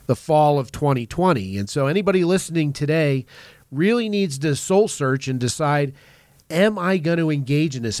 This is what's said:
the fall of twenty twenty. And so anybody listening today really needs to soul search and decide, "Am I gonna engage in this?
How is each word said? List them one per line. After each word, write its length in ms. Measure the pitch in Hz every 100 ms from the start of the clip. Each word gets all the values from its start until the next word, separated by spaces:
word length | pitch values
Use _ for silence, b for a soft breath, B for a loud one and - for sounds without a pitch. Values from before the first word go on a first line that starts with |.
| -
the 100 | 131
fall 440 | - 151 151 143
of 120 | 127
twenty 360 | - 147 131 113
twenty. 500 | - 185 135 95 98
And 100 | 101
so 200 | 147 135
anybody 360 | 185 196 185
listening 480 | 170 185 - 165 151
today 540 | 139 147 160 147 135 117 B B B B
really 360 | 135 190 240 220
needs 300 | 208 196 135
to 180 | 156 143
soul 320 | - 190 220
search 400 | - 139 131 135
and 120 | 131
decide, 540 | 120 - 151 147 143 139 b b b b b
"Am 260 | 160 214 208
I 200 | 175 190
gonna 320 | 156 170 160
engage 460 | 147 127 147 160 131
in 60 |
this? 180 | 117 104